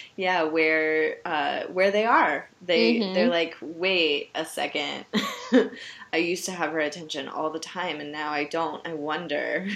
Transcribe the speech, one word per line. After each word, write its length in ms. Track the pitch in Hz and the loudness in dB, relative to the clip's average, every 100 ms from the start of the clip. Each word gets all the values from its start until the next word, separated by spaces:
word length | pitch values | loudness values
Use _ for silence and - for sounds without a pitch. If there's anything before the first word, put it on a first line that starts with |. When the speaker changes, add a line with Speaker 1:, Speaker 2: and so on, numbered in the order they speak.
| - - | -12 -2
Speaker 1:
yeah, 280 | 185 180 | 2 2
where, 720 | 156 160 156 156 156 156 156 - 180 | 2 4 4 4 4 2 2 -2 -4
uh, 380 | 156 143 139 | -2 0 -2
where 280 | - 180 196 | -2 2 4
they 140 | 208 226 | 4 4
are. 420 | 294 180 139 - _ 180 | 4 4 0 -6 _ 2
They, 300 | 170 226 240 | 4 6 4
Speaker 2:
Mm-hmm. 180 | 196 | 2
Speaker 1:
they're 140 | 185 175 | 2 4
like, 280 | 170 165 - | 4 0 -4
"Wait 680 | 135 165 185 185 160 143 - - | -10 -2 0 2 2 0 -4 -6
a 100 | 160 | -6
second. 580 | - 147 151 143 143 - 214 - - - | -4 -4 -4 -6 -8 -4 -2 -2 -6 2
<laughs> 600 | 240 233 - - - - | 4 4 -2 -14 -16 -4
I 40 | 165 | 0
used 280 | 170 175 - | 0 -2 -4
to 80 | |
have 180 | 175 156 | -4 -2
her 80 | 160 | 0
attention 480 | 151 175 156 147 135 | -2 -4 -8 -8 -6
all 220 | - 156 | -4 -4
the 100 | 160 | -4
time, 400 | - 185 180 151 | -8 -6 -6 -6
and 140 | 147 | -8
now 180 | 151 151 | -6 -4
I 140 | 147 151 | -2 -2
don't. 420 | 165 160 151 170 | -2 -2 -4 -8
I 60 | |
wonder 760 | 156 147 156 170 147 117 151 190 | -6 -4 -4 -4 -2 -2 -2 -4